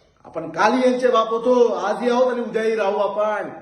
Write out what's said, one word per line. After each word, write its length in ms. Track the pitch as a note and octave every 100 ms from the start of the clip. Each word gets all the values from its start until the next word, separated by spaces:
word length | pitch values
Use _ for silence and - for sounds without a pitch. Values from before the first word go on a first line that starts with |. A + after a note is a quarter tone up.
| _ _
आपण 260 | - E3 D#3+
काली 300 | E3 G#3 B3+
यांचे 260 | B3+ - B3
बाप 200 | A3 A3
होतो, 400 | A3+ B3 B3 A3+
आजही 380 | F#3 F#3+ G#3 A#3+
आहोत 220 | A#3+ B3+
आणि 80 | A#3+
उद्याही 340 | A3 A3 A3
राहू 220 | A3 G3 G#3
आपण. 520 | G3 G#3 G#3+ G#3 D#3+ -